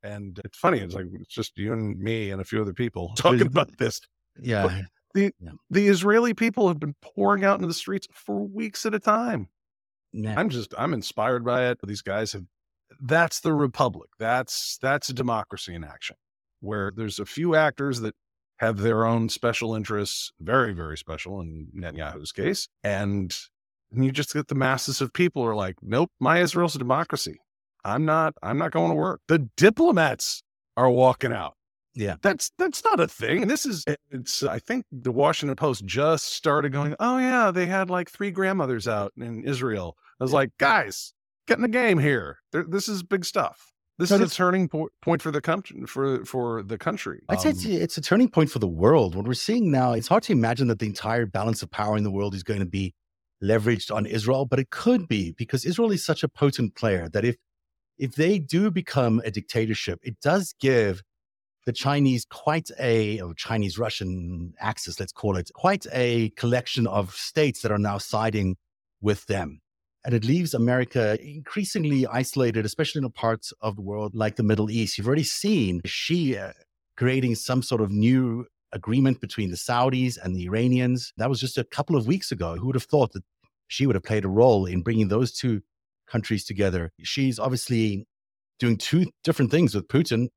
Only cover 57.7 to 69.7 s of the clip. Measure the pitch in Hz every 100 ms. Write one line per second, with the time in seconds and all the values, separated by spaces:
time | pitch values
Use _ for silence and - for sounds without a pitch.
57.7 | _ _ _ 135 139 160 202 143 165 208
58.7 | 180 170 143 120 113 113 107 - 117 110
59.7 | 107 - 87 131 107 143 185 185 - 135
60.7 | 123 104 92 - _ _ _ _ _ -
61.7 | 120 143 143 139 123 - - - 165 160
62.7 | - 127 113 107 107 90 80 - 113 101
63.7 | 90 113 - 92 92 87 87 85 - 107
64.7 | 107 - 85 95 - 107 92 87 - 180
65.7 | 196 - 127 123 117 113 - 120 123 -
66.7 | - 113 101 95 - - - 151 117 110
67.7 | 104 104 101 - 107 110 104 95 92 _
68.7 | _ _ _ 101 101 - 101 80 78 _